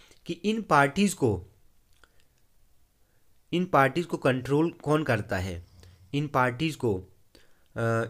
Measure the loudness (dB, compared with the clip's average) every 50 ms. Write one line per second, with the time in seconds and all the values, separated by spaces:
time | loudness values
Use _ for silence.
0 | -20 -20 -20 -20 _ -10 -10 -4 -2 -2 -2 -2 -2 2 4 4 4 4 4 2
1 | 0 0 2 2 0 0 0 0 -4 -12 _ _ _ -20 _ _ _ _ -20 _
2 | -20 _ _ -20 -20 _ _ _ _ _ _ _ _ _ _ _ _ _ _ _
3 | _ _ _ _ _ _ _ _ _ -6 -2 -2 -2 2 4 4 4 4 2 -2
4 | -4 -4 -6 -2 0 0 0 0 0 0 2 2 2 0 -2 -6 -2 0 0 0
5 | 2 0 0 -2 -2 -4 -4 -4 -4 -4 -6 -10 -12 -16 _ -20 -20 -20 -20 _
6 | -20 -6 -4 -4 -4 -2 0 0 0 0 0 -2 -4 -4 -4 -2 -2 -2 -2 -2
7 | -4 -12 -20 _ -20 _ _ -20 -20 _ -20 _ _ _ -8 -4 -2 0 0 -2
8 | -2 -4